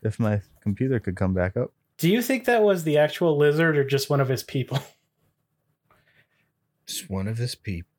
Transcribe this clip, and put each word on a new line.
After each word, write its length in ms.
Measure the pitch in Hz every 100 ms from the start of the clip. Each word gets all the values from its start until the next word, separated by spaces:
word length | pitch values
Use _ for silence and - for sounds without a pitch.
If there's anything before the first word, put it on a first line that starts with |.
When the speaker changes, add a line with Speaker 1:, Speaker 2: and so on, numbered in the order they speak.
Speaker 1:
if 160 | 110 -
my 220 | 113 104 - _
computer 380 | - 98 131 127
could 160 | -
come 180 | 92 95
back 240 | 92 90 120
up. 140 | - _ _ _
Speaker 2:
Do 140 | 165
you 100 | 214
think 260 | 240 262 247
that 180 | 240
was 180 | 208 185
the 160 | 160 147
actual 400 | 151 - 175 147
lizard 380 | 147 151 165 147
or 60 |
just 260 | 131 139 -
one 100 | 143
of 80 | 131
his 140 | 123
people? 380 | - 139 123 135
<laughs> 60 | - _ _ _ _ _ _ _ _ _ _ _ _ _ _ _ _ _ _ _ -
Speaker 3:
Just 200 | - -
one 200 | 95 95
of 100 | 113
his 160 | 120
people. 380 | - - 87 87